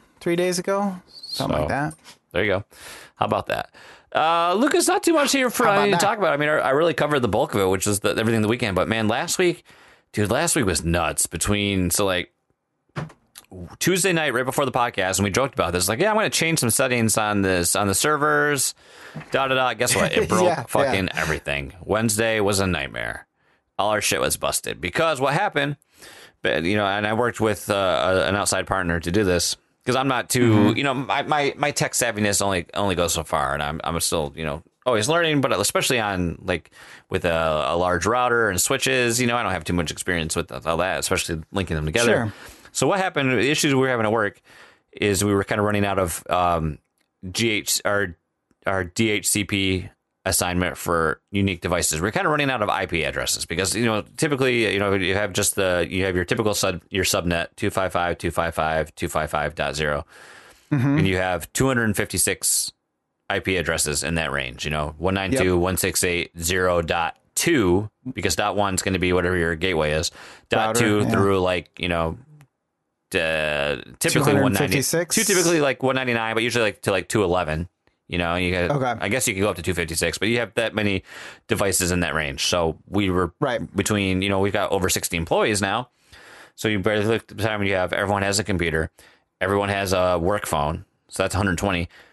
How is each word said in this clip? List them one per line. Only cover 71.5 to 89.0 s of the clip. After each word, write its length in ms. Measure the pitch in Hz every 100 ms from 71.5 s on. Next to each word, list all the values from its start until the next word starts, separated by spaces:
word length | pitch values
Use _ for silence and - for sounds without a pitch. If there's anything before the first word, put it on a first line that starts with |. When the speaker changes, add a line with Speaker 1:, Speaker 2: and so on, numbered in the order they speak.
| 90 82 -
Speaker 2:
you 120 | 90
know, 280 | 85 82 113 - - - _ _ _ _ _ _ 95
uh, 640 | 80 80 76 73 71 69 50 -
typically 340 | 165 127 -
one 200 | 104 -
ninety, 40 | 98
Speaker 1:
Two 0 |
hundred 0 |
fifty-six? 580 | 143 143 127 165 175 -
Speaker 2:
two, 80 |
typically, 380 | 208 185 170 170
like, 220 | 143 127
one 120 | 131 131
ninety-nine, 380 | 127 117 113
but 100 | 113
usually, 200 | 117 117
like, 180 | 110 -
to, 80 | -
like, 160 | 95 85
two 160 | 113
eleven, 460 | 92 90 80 78 87 _ _ _ _
you 100 | 87
know, 180 | 85 87
you 160 | 90
got, 200 | 90 87
Speaker 1:
Okay. 220 | 147 127 117
Speaker 2:
I 100 | 101
guess 180 | 127 123
you 60 |
could 80 | 95
go 80 | 101
up 80 | 87
to 40 |
two 120 | 85
fifty-six, 440 | 87 82 85 82 -
but 120 | 101
you 100 | 117
have 140 | 113 -
that 180 | 110
many 300 | 104 104 95 - - - - -
devices 440 | 101 101 90 90
in 80 | 90
that 140 | 85
range. 320 | 73 76 67 -
So 320 | 90 82 76 -
we 220 | 95 98
were 240 | 90 87 -
Speaker 1:
Right. 360 | 143 113 85 98
Speaker 2:
between, 460 | 95 104 98 92
you 80 | 98
know, 100 | 98
we've 140 | 101
got 180 | 104 95
over 180 | 98 90
sixty 280 | 104 - 85
employees 440 | 82 196 165 101
now. 280 | 98 107 127 _ _ - - - - -
So 140 | 110
you 100 | 107
barely 260 | 98 107 104
look 240 | 113 -
at 80 | 104
the 60 |
time 160 | 110 107
when 80 | 101
you 80 | 95
have, 180 | 90
everyone 300 | - 98 101
has 160 | 98 101
a 40 |
computer, 460 | 104 92 85 78 82 -